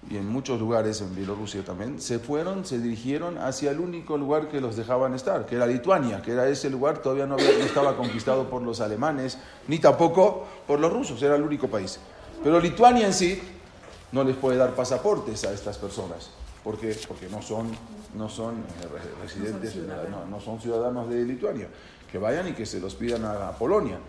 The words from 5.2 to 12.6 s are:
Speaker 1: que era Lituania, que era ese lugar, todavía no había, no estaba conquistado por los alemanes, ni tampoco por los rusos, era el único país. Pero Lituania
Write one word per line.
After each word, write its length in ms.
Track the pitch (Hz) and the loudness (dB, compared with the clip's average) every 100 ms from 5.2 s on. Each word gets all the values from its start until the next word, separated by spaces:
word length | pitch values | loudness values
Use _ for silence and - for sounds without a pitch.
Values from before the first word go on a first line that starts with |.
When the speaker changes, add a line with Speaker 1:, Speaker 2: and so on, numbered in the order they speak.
| - 165 110 | 0 -2 0
Speaker 1:
que 100 | 120 | 0
era 100 | 120 | 2
Lituania, 540 | 123 170 185 127 98 | 2 4 4 4 -2
que 80 | 101 | -2
era 160 | 120 131 | 2 2
ese 240 | 139 147 | 2 -2
lugar, 280 | 131 139 - | 0 0 0
todavía 280 | 139 135 139 | 0 0 0
no 80 | 135 | 2
había, 160 | 143 139 | 6 6
no 60 | 139 | 4
estaba 300 | 147 139 123 | 4 2 2
conquistado 540 | 123 110 120 131 131 | -2 -2 2 2 2
por 140 | 123 | -4
los 180 | 120 110 | -4 -2
alemanes, 560 | 107 107 147 143 131 - - - - | -2 0 0 0 -4 -6 -14 -16 -4
ni 100 | 156 | 6
tampoco 680 | 160 - 165 165 185 - - - - | 8 8 6 8 6 6 -8 -14 0
por 140 | 147 | 2
los 120 | 160 | 4
rusos, 300 | 208 277 123 | 2 -2 0
era 140 | 143 147 | 4 4
el 80 | |
único 240 | 151 147 127 | 2 0 0
país. 320 | 110 95 - - - - - | -2 -4 -10 -16 -20 -18 -2
Pero 160 | 143 | 4
Lituania 460 | 165 | 6